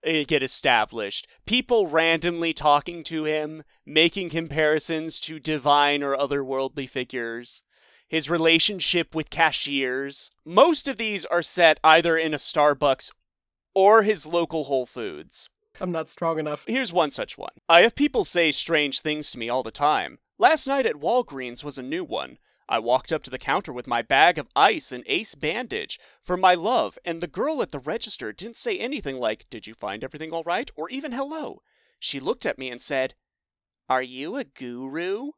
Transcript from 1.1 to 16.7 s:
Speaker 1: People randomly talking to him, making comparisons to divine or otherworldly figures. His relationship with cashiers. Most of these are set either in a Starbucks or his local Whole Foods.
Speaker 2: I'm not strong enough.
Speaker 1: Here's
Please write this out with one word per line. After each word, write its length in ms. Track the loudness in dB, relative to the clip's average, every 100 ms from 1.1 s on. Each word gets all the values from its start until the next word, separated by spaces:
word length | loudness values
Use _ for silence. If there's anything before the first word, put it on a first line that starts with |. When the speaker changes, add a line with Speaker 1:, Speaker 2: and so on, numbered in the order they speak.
| -8 -12 _ -2
Speaker 1:
People 420 | -2 2 2 4
randomly 680 | 4 4 2 0 -2 -4
talking 500 | 2 4 4 2 -12 -8
to 200 | -4 -2
him, 380 | -2 -4 -10 -18 _ -2
making 440 | 4 4 2 -6
comparisons 920 | -4 -4 0 2 2 0 -4 -4 -8
to 180 | -10 -10
divine 640 | -4 -2 2 4 4 2
or 120 | 0 -2
otherworldly 720 | 0 -2 -2 -4 -4 -6 -8
figures. 760 | -6 -6 -6 -6 -8 -12 -16 _ _ _ _ _
His 220 | -4 0
relationship 840 | 2 4 4 2 0 -2 -2 -2 -6
with 140 | -6
cashiers. 1000 | 0 0 0 -4 -2 -2 -4 -6 -10 -14 _ 2
Most 420 | 6 6 6 -2
of 100 | -4
these 280 | -4 -6 -2
are 160 | -2
set 380 | -2 6 6 8
either 340 | 8 8 6 2
in 160 | 0
a 40 | -2
Starbucks 760 | -2 4 4 4 2 2 -4 _ _ _ _ _ _
or 300 | 4 8 8
his 220 | 6 0 0
local 400 | 0 0 -2 0
Whole 200 | -2 -2
Foods. 640 | -6 -8 -8 -14 -16 -16 _ _ -10
Speaker 2:
I'm 100 | -6
not 180 | -6 -8
strong 280 | -4 -4 -2
enough. 260 | -4 -6
Speaker 1:
Here's 260 | -4